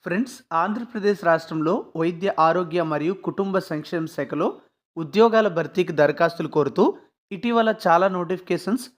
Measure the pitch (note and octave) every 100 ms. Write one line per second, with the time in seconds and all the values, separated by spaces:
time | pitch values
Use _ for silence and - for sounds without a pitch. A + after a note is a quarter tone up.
0 | - F3 C4 - _ E3 F3+ G#3+ A#3 A3
1 | G3+ G3+ E3+ E3 - D#3+ D#3 G#3+ - E3
2 | E3 E3+ G3 - D#3+ E3 F3+ E3+ E3 D3+
3 | D#3 F#3+ - D#3+ G3 F#3+ - D#3 D3+ F3
4 | D#3+ - C#3+ D3 F3+ G4+ _ _ _ -
5 | D#3+ D3+ A#3 A3 G#3+ E3 D3+ - F3 D#3
6 | D3 D#3 E3 E3 D#3+ D#3 C#3 - A#3+ G4+
7 | _ _ _ G3 A#3 A#3 A3+ G#3+ F#3 E3+
8 | F#3+ F#3 E3+ F3+ - F3 F3+ B3 -